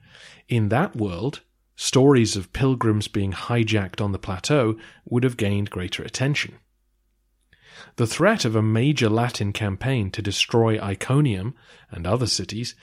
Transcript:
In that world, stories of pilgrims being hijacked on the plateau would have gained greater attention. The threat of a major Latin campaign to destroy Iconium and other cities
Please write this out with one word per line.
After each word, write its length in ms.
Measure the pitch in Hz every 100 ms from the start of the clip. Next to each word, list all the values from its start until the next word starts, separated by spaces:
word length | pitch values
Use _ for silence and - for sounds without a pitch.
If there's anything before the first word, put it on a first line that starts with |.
| - - - - -
In 220 | 120 104
that 260 | 117 196 120
world, 460 | 104 85 120 - _ _ _ -
stories 600 | - 131 139 135 107 104
of 160 | 92
pilgrims 560 | - 135 123 113 107 -
being 240 | 107 98
hijacked 680 | 92 - 120 107 107 92 -
on 100 | 104
the 80 | 95
plateau 580 | - 95 - 147 110 110 - - -
would 180 | 120
have 140 | 127 120
gained 320 | 101 101 101
greater 340 | 92 90 -
attention. 520 | - - 135 143 - - _ _ _ _ _ _ _ _ _ _ _ - - -
The 100 | 117
threat 360 | - 180 226
of 120 | 120 110
a 60 |
major 480 | 110 110 139 147 113
Latin 440 | 110 120 - 101
campaign 580 | - 104 95 131 131 95
to 100 | -
destroy 600 | 101 - - 117 113 107
Iconium 760 | 101 101 - 135 147 95 104 - _ - -
and 180 | 85 87
other 200 | 120 110
cities 480 | - 90 104 120 -